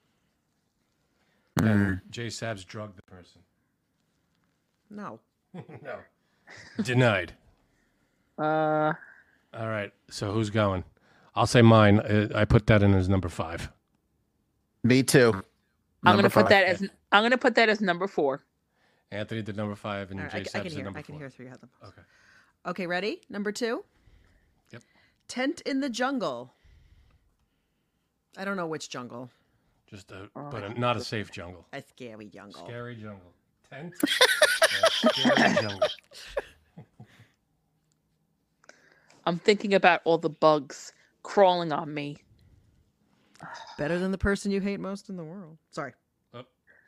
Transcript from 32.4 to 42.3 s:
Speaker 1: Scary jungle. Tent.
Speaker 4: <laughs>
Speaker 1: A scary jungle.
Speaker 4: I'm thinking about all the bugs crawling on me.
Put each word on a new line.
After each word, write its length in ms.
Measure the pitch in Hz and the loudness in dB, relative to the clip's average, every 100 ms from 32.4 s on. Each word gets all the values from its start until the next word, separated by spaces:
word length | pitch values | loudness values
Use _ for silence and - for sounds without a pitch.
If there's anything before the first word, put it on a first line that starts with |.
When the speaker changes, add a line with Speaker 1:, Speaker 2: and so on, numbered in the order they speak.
| 101 - 87 | -20 -18 -14
Speaker 1:
Scary 300 | 120 120 120 | -14 -14 -14
jungle. 360 | 107 101 87 _ _ _ _ | -14 -16 -20 _ _ _ _
Tent. 240 | 135 170 - | -18 -16 -6
Speaker 4:
<laughs> 40 | - - - - - - 640 - 659 - 622 | -4 0 0 2 0 2 0 2 0 2 0
Speaker 1:
A 40 | |
scary 460 | - 784 571 - 587 | 0 0 2 2 0
jungle. 260 | - - 605 - _ - - - - _ _ - 120 - - - _ _ _ _ _ _ _ _ _ _ _ _ _ _ - - _ _ _ _ - | -2 -2 -4 -4 _ -20 -14 -12 -12 _ _ -20 -20 -20 -20 -20 _ _ _ _ _ _ _ _ _ _ _ _ _ _ -20 -20 _ _ _ _ -4
Speaker 4:
I'm 140 | 175 | 0
thinking 340 | - 202 208 | 2 2 2
about 280 | 190 185 165 | 4 4 4
all 140 | 160 165 | 2 0
the 120 | 165 | 0
bugs 640 | 151 156 151 139 - - - _ _ | 2 4 4 0 -14 -20 -20 _ _
crawling 480 | - - 185 175 170 | -4 4 4 4 -2
on 220 | 143 156 | -4 -6
me. 240 | 147 143 147 _ | -8 -10 -12 _